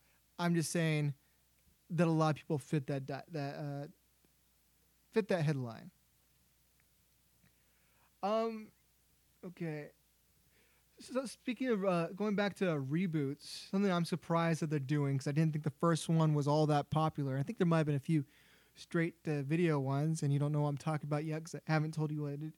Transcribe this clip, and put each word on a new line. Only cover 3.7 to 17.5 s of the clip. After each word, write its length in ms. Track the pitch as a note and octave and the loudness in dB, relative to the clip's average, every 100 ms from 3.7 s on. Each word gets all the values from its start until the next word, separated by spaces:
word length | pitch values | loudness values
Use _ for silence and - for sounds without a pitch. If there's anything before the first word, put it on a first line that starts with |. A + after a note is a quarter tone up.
| C#3+ D3+ - _ _ _ _ _ _ _ _ _ _ _ | -8 -10 -16 _ _ _ _ _ _ _ _ _ _ _
fit 160 | A3 G3+ | -2 0
that 140 | F#3 | 0
headline. 480 | D3+ C#3+ A#2+ A2 - - _ _ _ _ _ _ _ _ _ _ _ _ _ _ _ _ _ _ _ _ _ _ | 0 -2 -6 -10 -18 -20 _ _ _ _ _ _ _ _ _ _ _ _ _ _ _ _ _ _ _ _ _ _
Um, 460 | G3 A3 A3+ A3 G#3+ _ _ _ _ _ _ _ | -2 0 -2 -4 -12 _ _ _ _ _ _ _
okay. 460 | F#3 - E3 D3+ D3 - _ _ _ _ _ _ _ _ _ - | -16 -8 -6 -6 -10 -16 _ _ _ _ _ _ _ _ _ -20
So 280 | - B3 B3 | -8 -6 -6
speaking 420 | - - A3+ B3+ | -6 -8 -2 0
of, 160 | G#3+ | 2
uh, 240 | G3 F3 E3 F#3+ | 2 2 0 -2
going 180 | G#3+ | -2
back 220 | G3+ G3+ - | 0 0 0
to 80 | |
reboots, 1040 | F#3 D3 C3 D#3+ F#3+ D#3 C#3 D3 - - - | 0 0 0 0 0 0 -2 -4 -10 -16 -4
something 220 | G3 G3+ | 0 2
I'm 120 | F3 | 2
surprised 560 | E3 F3 - E3 E3 D#3+ | 0 -4 0 2 2 0
that 100 | D#3+ | 0
they're 80 | D3+ | -2
doing, 400 | C3 D3 C#3 C3+ | 0 0 2 0
'cause 100 | D3+ | 0
I 40 | |
didn't 200 | C#3+ D#3+ | 2 2
think 120 | D3+ | 0
the 60 | D3+ | -4
first 380 | - E3+ D#3+ - | 0 2 2 2
one 260 | E3 D#3 | 4 4
was 140 | D3 C#3+ | 4 4
all 180 | D3+ D3+ | 4 4
that 240 | D3 - | 2 2
popular. 480 | D#3 D#3 - C#3 C3+ | 0 0 0 -2 -2
I 60 | |
think 140 | C#3+ | -2